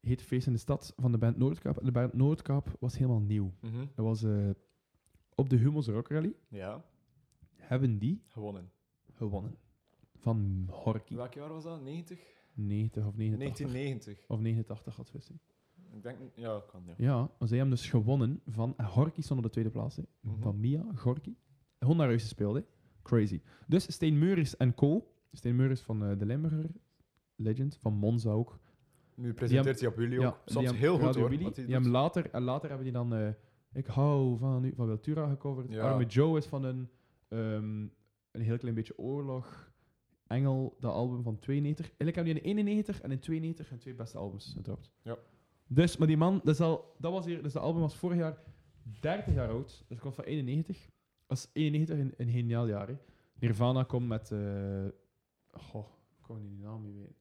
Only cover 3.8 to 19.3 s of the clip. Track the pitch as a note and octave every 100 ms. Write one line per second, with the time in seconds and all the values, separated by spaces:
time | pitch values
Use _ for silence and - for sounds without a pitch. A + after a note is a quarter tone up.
3.8 | C#3 - A2 A2 A2 G#2 G2+ F#2+ _ _
4.8 | _ _ _ _ _ - C3+ B2+ C3 D3+
5.8 | A2+ G#2+ - D3+ F3 - _ G2+ F#2+ B2
6.8 | - _ _ _ _ _ - _ - B2+
7.8 | C3+ G#2 A2+ G3+ _ A#2 G#2 F#2+ F2+ _
8.8 | _ _ - - G#2+ G2 A2+ - _ _
9.8 | _ _ _ _ A#2 A2+ G2+ F#2 F#2 -
10.8 | - G#2+ - A#2+ B2 C#3+ D3+ D#3+ D#3+ D#3+
11.8 | C3+ E3 E3+ F3+ - _ _ - G#2 G#2
12.8 | A2 A2 G#2 G#2 A2 A2 C#3 A#2 C#3 B2+
13.8 | C#3 A#2+ - G2+ _ A2+ A2+ A2+ A2 G#2+
14.8 | - A#2 B2 - - - _ _ _ _
15.8 | - A2 A#2+ B2+ C3 - A#2 G#2+ - F#2
16.8 | F2+ E2 B2 B2+ C3+ _ A2+ A#2+ C3+ B2
17.8 | - A#2+ A2 C#3 A#2 D3 - A2 A#2 -
18.8 | G#2+ F2+ D#3 D#3+ -